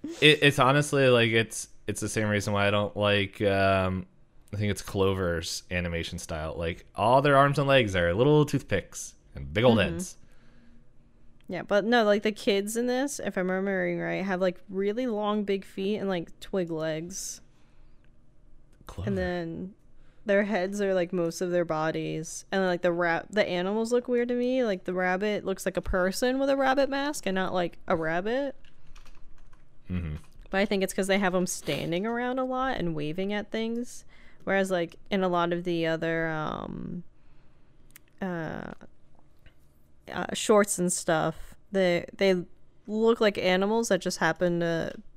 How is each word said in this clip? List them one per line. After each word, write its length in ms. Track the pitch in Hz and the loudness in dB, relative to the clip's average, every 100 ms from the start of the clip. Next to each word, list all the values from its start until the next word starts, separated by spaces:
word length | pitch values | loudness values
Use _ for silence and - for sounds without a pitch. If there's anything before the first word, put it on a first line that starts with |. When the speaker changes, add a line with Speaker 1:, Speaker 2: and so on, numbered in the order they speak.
| 302 339 | -12 4
Speaker 1:
It, 180 | 151 147 | 6 8
it's 180 | 143 139 | 6 6
honestly, 500 | 127 143 147 139 131 | 4 4 2 4 6
like, 220 | 123 117 | 6 6
it's, 360 | 113 110 - - - - | 2 0 -4 -14 -12 -8
it's 120 | 98 | -6
the 80 | 107 | -4
same 220 | 110 107 | -2 0
reason 240 | 104 104 | 0 0
why 140 | 101 101 | 2 2
I 40 | |
don't 240 | 104 101 104 | 2 0 0
like, 460 | 104 101 98 - | 2 2 2 0
um, 640 | 104 98 98 95 92 92 90 _ - - - | 0 4 4 4 2 -2 -6 _ -20 -20 -10
I 40 | 101 | -4
think 140 | 104 | -2
it's 100 | 98 | -2
Clover's 840 | - 101 95 95 87 82 80 - - | -4 0 2 2 0 -2 -4 -8 -6
animation 480 | 90 87 85 80 87 | -4 -2 -4 -4 -8
style. 380 | - 80 78 - | -8 -8 -6 -6
Like, 280 | 85 85 - - | -6 -6 -10 -2
all 260 | 107 135 | 4 4
their 140 | 143 135 | 6 6
arms 240 | 143 143 | 6 4
and 80 | 139 | 4
legs 300 | 139 107 92 | 6 4 2
are 160 | 85 | 2
little 320 | 92 135 151 147 | 4 4 6 4
toothpicks 680 | 139 - 92 - - - - _ - | 0 -2 -4 -4 -12 -14 -16 _ -14
and 180 | 69 | -6
big 120 | 85 127 | 4 6
old 120 | 226 | 6
Speaker 2:
Mm-hmm. 140 | 82 165 | 4 0
Speaker 1:
heads. 200 | 180 - - - - - - - - - - - - - - | -8 -12 -20 -20 -20 -20 -20 -20 -20 -20 -20 -20 -20 -20 -10
Speaker 2:
Yeah, 140 | 180 | -8
but 200 | - 202 | 0 0
no, 220 | 202 240 214 | 4 4 6
like, 180 | 208 | 4
the 80 | 214 | 2
kids 460 | 208 - 196 208 226 | -2 0 0 0 -2
in 100 | 247 | -2
this, 320 | 254 277 - | 0 -2 -4
if 180 | - 196 | -6 -2
I'm 140 | 185 | -2
remembering 480 | 185 196 190 175 170 | 0 0 -2 -2 -2
right, 240 | 170 170 | -4 -4
have, 160 | 190 180 | -2 0
like, 180 | 185 180 - | 0 -2 -8
really 360 | 190 202 220 254 | -4 -2 -2 -2
long, 380 | 208 208 214 | -2 0 0
big 220 | 202 196 196 | 0 -2 -4
feet 320 | - 196 214 | -6 -4 -2
and, 100 | 196 | -2
like, 320 | 180 165 - | -4 -4 -12
twig 320 | - 190 170 | -6 -4 -2
legs. 680 | 160 160 156 175 190 - - - - - - - - - - - - - - - - - | -2 -4 -4 -6 -10 -10 -12 -18 -20 -20 -20 -20 -20 -20 -20 -20 -20 -20 -20 -20 -20 -18
Speaker 1:
Clover. 200 | - 202 | -8 -4
Speaker 2:
And 100 | 190 | -2
then 560 | 180 175 165 165 185 - - - - - 220 | -2 -4 -6 -8 -12 -14 -20 -20 -20 -10 0
their 180 | 202 | 2
heads 380 | 202 208 190 202 | 2 0 -2 -2
are, 120 | 196 190 | 0 2
like, 180 | 175 | 0
most 260 | 185 165 170 | 0 -2 -2
of 100 | 180 | 0
their 120 | 175 | 0
bodies. 800 | 170 156 156 160 156 156 160 - - | 0 0 -2 -2 -4 -6 -8 -10 -4
And, 140 | 196 190 | 0 2
like, 160 | 175 | 2
the 100 | 180 | 2
ra-, 300 | 170 170 165 - | 2 2 0 -2
the 180 | 214 - | 0 0
animals 460 | 180 185 214 226 | 0 0 -2 0
look 140 | 240 247 | 0 2
weird 180 | 240 240 | 0 0
to 40 | 247 | 0
me. 280 | 247 262 233 | 0 0 0
Like, 180 | 190 - | -2 -2
the 80 | |
rabbit 520 | 185 185 185 214 208 - | -2 0 0 0 -2 -2
looks 180 | 190 - | -4 -2
like 120 | 180 | -4
a 40 | |
person 580 | - 190 185 185 247 262 | -2 0 0 0 0 0
with 100 | 277 | 0
a 80 | 277 | 2
rabbit 320 | 262 262 262 | 2 2 2
mask 380 | 277 285 294 196 | 0 -4 -4 -2
and 80 | 190 | -2
not, 180 | 185 | 0
like, 240 | 185 170 - - | 0 -2 -4 -2
a 80 | 170 | 0
rabbit. 600 | 160 170 202 254 277 - - - - - - - - - - - - - - | 0 -2 -2 -2 -4 -6 -14 -14 -12 -12 -12 -12 -10 -10 -12 -14 -18 -16 -6
Speaker 1:
Mm-hmm. 260 | 90 85 76 - - - | -6 -4 -8 -12 -18 -6
Speaker 2:
But 80 | 190 | -2
I 60 | 208 | 0
think 180 | 202 | 0
it's 100 | 185 | -2
'cause 140 | - 190 | -2 0
they 120 | 196 | 2
have 160 | 196 180 | 2 2
'em 100 | 185 | 0
standing 580 | - - 143 151 175 220 | -4 -4 -4 -2 -2 -2
around 340 | 233 247 262 | -4 -2 -2
a 60 | 254 | -2
lot 320 | 254 262 - | -2 -2 -2
and 180 | 170 156 | -2 -2
waving 360 | 151 170 196 | -4 -4 -4
at 180 | 208 208 | -4 -4
things. 520 | 220 226 233 254 - - - - - - | -4 -4 -4 -6 -10 -16 -20 -20 -12 -2
Whereas, 260 | 196 190 | 0 2
like, 240 | 180 165 - - | 0 -2 -6 -4
in 120 | 196 | 0
a 60 | 185 | 2
lot 240 | 175 170 | 2 0
of 100 | 175 175 | 0 -2
the 200 | 170 165 | -2 0
other, 420 | 160 165 165 165 | -2 -2 -2 -2
um, 760 | 156 151 - 50 - 180 175 - - - - - - - - - - - - | -4 -4 -6 -6 -8 -8 -10 -12 -18 -20 -20 -20 -20 -20 -20 -20 -20 -20 -10
uh, 500 | 190 175 156 - 50 50 - - - - - - - - - - - - - | -6 -4 -6 -8 -10 -12 -18 -20 -20 -20 -20 -20 -20 -20 -20 -20 -20 -20 -14
uh, 220 | - - | -8 -6
shorts 460 | - - 214 196 - | -4 4 6 4 2
and 120 | 180 | -2
stuff, 640 | - - 160 160 - - - - | -2 0 0 0 -4 -10 -16 -6
they, 340 | 196 185 175 - - | 0 2 0 -2 0
they 260 | 196 180 - - - - - | 2 2 0 -14 -20 -20 -8
look 340 | 214 226 233 | 0 2 4
like 160 | 214 202 | 4 2
animals 500 | 185 185 196 226 233 | 2 2 2 0 2
that 120 | 185 | 0
just 160 | 180 - | 0 0
happen 400 | 165 165 180 175 | 0 2 0 0
to 320 | 170 165 - - - | 0 -2 -4 -8 -12